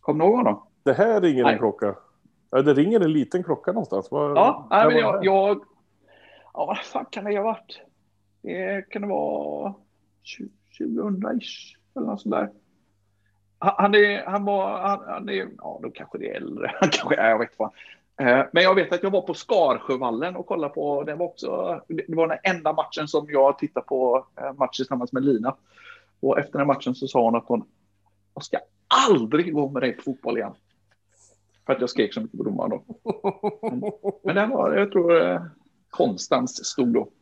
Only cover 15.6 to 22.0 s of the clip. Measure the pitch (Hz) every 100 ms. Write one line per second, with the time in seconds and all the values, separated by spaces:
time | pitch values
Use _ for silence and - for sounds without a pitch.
15.6 | - - - - - - - - - -
16.6 | - - - - - - 113 110 113 _
17.6 | 107 _ - - _ - 135 123 135 165
18.6 | 185 190 170 208 196 196 180 160 - 214
19.6 | 151 120 - 131 127 113 170 180 175 180
20.6 | 143 160 147 143 151 151 175 - - 180
21.6 | 180 170 - 160